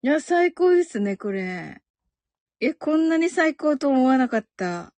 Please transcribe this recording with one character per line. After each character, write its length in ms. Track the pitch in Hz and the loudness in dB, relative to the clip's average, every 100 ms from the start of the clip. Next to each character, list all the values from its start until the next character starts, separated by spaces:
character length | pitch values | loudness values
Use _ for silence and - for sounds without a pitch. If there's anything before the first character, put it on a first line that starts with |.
い 20 | 247 | 0
や、 140 | 302 | -2
最 320 | - 349 349 | 0 2 2
高 220 | - 359 | 2 2
で 100 | 359 | 4
す 160 | 339 226 | 2 -2
ね、 160 | 202 196 | -4 -4
こ 160 | 208 | -6
れ。 480 | 196 185 180 160 - _ _ _ _ _ _ _ _ | -6 -6 -8 -12 -18 _ _ _ _ _ _ _ _
え、 140 | 240 | -4
こ 200 | 330 - | -2 -2
ん 140 | 311 320 | 0 2
な 80 | 320 | 2
に 140 | 339 | 0
最 260 | 359 320 294 | 0 0 0
高 220 | 302 285 | -2 0
と 100 | 285 | 2
思 160 | 262 254 | 2 4
わ 120 | 262 | 2
な 100 | 254 | 2
か 80 | 220 | -2
っ 80 | - | -6
た。 380 | - 185 175 170 | -8 -6 -6 -12